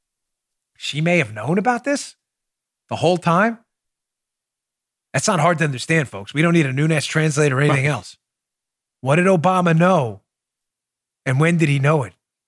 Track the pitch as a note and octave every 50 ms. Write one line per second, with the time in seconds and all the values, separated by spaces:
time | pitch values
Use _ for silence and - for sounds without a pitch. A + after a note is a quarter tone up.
0 | _ _ _ _ _ _ _ _ _ _ _ _ _ _ _ - - - - D3
1 | D#3 E3+ F3 F3 C#3 G#2 A2 A2 G#2 C3+ F3 G#3 - B3 A#3+ A#3+ A#3+ C#4 C#4+ C#4
2 | - - - _ _ _ _ _ _ _ _ _ _ _ _ _ _ - A2+ G2+
3 | B2+ D#3+ F3+ E3+ - E3+ E3 F3+ G#3 A#3 A3+ A3+ _ _ _ _ _ _ _ _
4 | _ _ _ _ _ _ _ _ _ _ _ _ _ _ _ _ _ _ _ _
5 | _ _ - C#3 - - G#3+ D#3+ D3+ F3 F3 D3 E3 D3 C3 A#2 - - E3 D#3+
6 | C#3 - - G2 G2+ - - C#3+ E3 F3 E3+ E3+ D3+ C3+ B2+ C3+ D3+ D#3+ D#3+ D3
7 | - - - D#3 D#3 D#3+ C3 D3 D3+ C#3+ C3 C3 D3 D3 D3 C3+ C3 D3+ C#3+ A2
8 | - - - _ _ _ _ _ _ _ _ _ _ _ _ _ _ _ _ -
9 | - C3 C#3+ F3 F3+ F#3+ F#3+ E3+ C#3 F#3 F#3 F#3 F3+ E3+ D#3+ D#3+ F3 F#3 F#3+ D#3+
10 | C3 A2+ G2 F#2 _ _ _ _ _ _ _ _ _ _ _ _ _ _ _ _
11 | _ _ _ _ - - C3 C3+ D#3 E3+ F3 D#3+ E3+ D3 C#3+ C#3 C3 C#3+ D#3+ D3+
12 | A#2+ F#2 - _ _ _ _ _ _